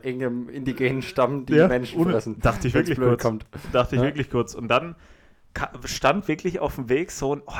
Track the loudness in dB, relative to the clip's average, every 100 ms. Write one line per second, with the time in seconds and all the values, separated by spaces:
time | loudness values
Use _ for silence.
0 | -4 -4 -2 -4 -6 -6 -6 0 0 0
1 | -2 2 2 2 2 6 6 4 0 0
2 | 2 2 -2 0 0 2 2 2 0 2
3 | 2 2 0 -2 -8 -14 -2 0 2 2
4 | 0 -2 -2 -2 -2 -4 0 0 0 -10
5 | -20 -20 _ _ _ -8 -8 -8 -10 0
6 | 2 2 0 -2 -4 -4 -4 -4 0 0
7 | 0 -4 -4 -4 -6